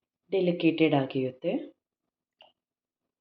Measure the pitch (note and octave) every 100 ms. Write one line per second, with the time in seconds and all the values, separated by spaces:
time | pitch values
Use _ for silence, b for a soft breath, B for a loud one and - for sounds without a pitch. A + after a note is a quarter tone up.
0 | _ _ - F#3+ F3+ E3+ E3 D#3+ D#3+ C#3+
1 | C3+ C3+ B2+ - E3+ B3+ - _ _ _
2 | _ _ _ _ _ _ _ _ _ _
3 | _ _